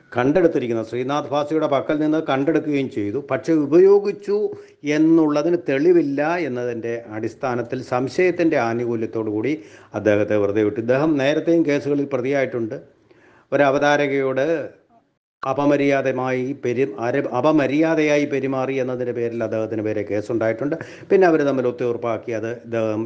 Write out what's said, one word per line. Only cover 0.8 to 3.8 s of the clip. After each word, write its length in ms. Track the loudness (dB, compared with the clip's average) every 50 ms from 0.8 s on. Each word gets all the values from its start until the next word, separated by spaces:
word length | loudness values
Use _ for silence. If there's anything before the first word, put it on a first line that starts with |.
| -4 -4
ശ്രീനാഥ് 400 | -6 -6 -4 -2 -4 -4 -4 -2 -2
ഭാസിയുടെ 360 | -2 -2 -2 -2 -2 0 0
പക്കൽ 280 | 0 0 0 -2 -2 0
നിന്ന് 220 | 0 0 0 0 0 -2
കണ്ടെടുക്കുകയും 600 | -2 0 0 0 0 0 0 -2 -2 -2 -2 -4
ചെയ്തു. 280 | -4 -4 -4 -4 -4 -6 -6 -4
പക്ഷേ 220 | -6 -4 -2 0 0
ഉപയോഗിച്ചു 800 | 0 2 4 6 6